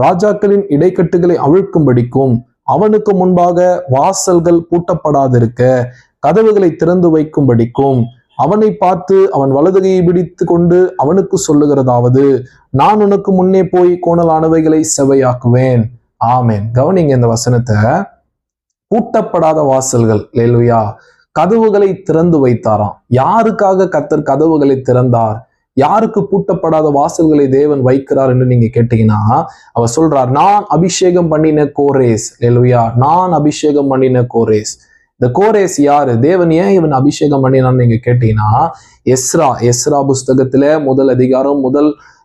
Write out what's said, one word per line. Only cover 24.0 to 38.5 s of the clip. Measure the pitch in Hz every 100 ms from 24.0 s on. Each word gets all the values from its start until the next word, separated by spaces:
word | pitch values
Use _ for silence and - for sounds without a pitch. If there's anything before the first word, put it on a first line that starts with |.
| 143 151
கதவுகளை | 147 139 156 160 139 131 123
திறந்தார்? | 123 127 117 113 110 - _ _
யாருக்கு | - 143 202 220 208
பூட்டப்படாத | - 196 - 180 165 156 151
வாசல்களை | 139 156 - 160 151 139
தேவன் | 131 147 143 127
வைக்கிறார் | 135 135 135 135
என்று | 123 127
நீங்க | 123 113
கேட்டீங்கன்னா, | 117 117 113 110 107 107 139 175 - -
அவர் | - 117 135
சொல்றார், | 160 143 127
"நான் | 139 180 208 202
அபிஷேகம் | 151 180 - 180 180 165
பண்ணின | 156 156 151
கோரேஸ்." | 143 147 143 135 123 110 - -
அல்லேலூயா. | 120 120 123 120 117 120
"நான் | 139 170 185
அபிஷேகம் | 160 147 143 151 143 139
பண்ணின | 131 131 127 123
கோரேஸ்." | 117 107 107 107 - _ _ _ -
இந்த | 123 123 208
கோரேஸ் | 214 190 -
யாரு? | 143 143 139 113
தேவன் | 139 185 170
ஏன் | 160 196
இவன் | 196 156
அபிஷேகம் | 139 139 160 151 143
பண்ணினான்னு | 131 131 131 127 120
நீங்க | 113 -
கேட்டீங்கன்னா, | 123 113 107 107